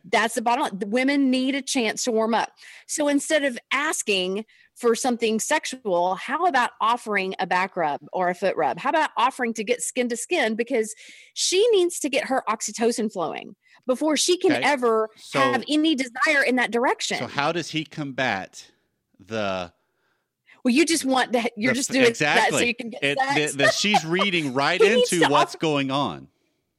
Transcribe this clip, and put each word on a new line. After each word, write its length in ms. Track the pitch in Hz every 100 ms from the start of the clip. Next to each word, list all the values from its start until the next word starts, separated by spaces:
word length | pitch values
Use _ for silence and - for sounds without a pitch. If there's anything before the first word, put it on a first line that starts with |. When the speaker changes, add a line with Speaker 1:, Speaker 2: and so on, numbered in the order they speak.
Speaker 1:
That's 320 | 175 220 226 -
the 60 |
bottom 200 | 226 240
line. 160 | 294 190
The 80 | 202
women 440 | 240 262 285 269
need 260 | 254 262 269
a 40 |
chance 440 | 269 277 220 -
to 80 | -
warm 220 | 220 220
up. 180 | 220 - _ - - -
So 220 | - 294
instead 340 | 285 - 311
of 140 | 285 233 -
asking 720 | 254 294 320 - 196 185 190 220 _ _ -
for 180 | 240
something 460 | 226 262 240 226 220
sexual, 760 | - 302 - 262 214 175 180
how 320 | 185 - 285 359
about 240 | 269 233 -
offering 540 | 214 240 - 202 190 190
a 60 | 185
back 280 | 180 190 185
rub 240 | 156 143 -
or 160 | 175 180
a 60 |
foot 200 | 180 190 -
rub? 220 | 147 139
How 120 | 226
about 200 | 320 294 -
offering 360 | 240 - 240
to 100 | 226
get 180 | 208 247
skin 260 | - - 247
to 60 | 233
skin? 380 | - 349 233
Because 400 | 220 233 262 220 - - - -
she 320 | - - 359 480
needs 280 | 427 349 -
to 80 | 302
get 180 | 254 208
her 180 | 262 -
oxytocin 640 | 220 - 214 233 233 208
flowing 440 | 196 156 69 - - _ - -
before 300 | 254 302 294
she 200 | - 349
can 140 | 370
Speaker 2:
Okay. 100 | 240
Speaker 1:
ever 480 | 240 285 240 220 220 -
Speaker 2:
So 240 | - 143
Speaker 1:
have 240 | - 123 -
any 280 | 302 330 285
desire 480 | 254 240 622 294 262
in 100 | 247
that 140 | 220
direction. 480 | 233 269 440 - 190
Speaker 2:
So 80 | 117
how 240 | - 143
does 200 | 170 156
he 140 | 156
combat 840 | 156 - 143 131 131 98 90 - - _ _ _ _ _
the 540 | 95 110 101 92 87 - _ _ _ _ _ _ _ -
Speaker 1:
Well, 100 | 254
you 120 | 240 320
just 180 | 330
want 280 | 262 262 233
to, 180 | 233 226 -
you're 160 | 233
Speaker 2:
the 40 | 247
Speaker 1:
just 140 | 277
Speaker 2:
f-, 40 |
Speaker 1:
doing 120 | 262 247
Speaker 2:
exactly. 440 | 233 147 160 214
Speaker 1:
that 80 | 135
so 40 |
you 100 | 240 226
can 140 | 233
get 120 | 220
Speaker 2:
It, 160 | 139 143
Speaker 1:
sex. 340 | 269 208 151
Speaker 2:
the, 60 | 143
the, 40 | 143
she's 340 | - 202 208 160
reading 480 | 180 202 180 147
Speaker 1:
<laughs> 80 | 127
Speaker 2:
right 180 | 143 180
Speaker 1:
He 80 | 196
needs 240 | 220 494
Speaker 2:
into 120 | 180
Speaker 1:
to 60 | -
Speaker 2:
what's 220 | - -
Speaker 1:
offer 40 | -
Speaker 2:
going 320 | 165 143 135
on. 380 | 135 127 73 67 _ _ _ _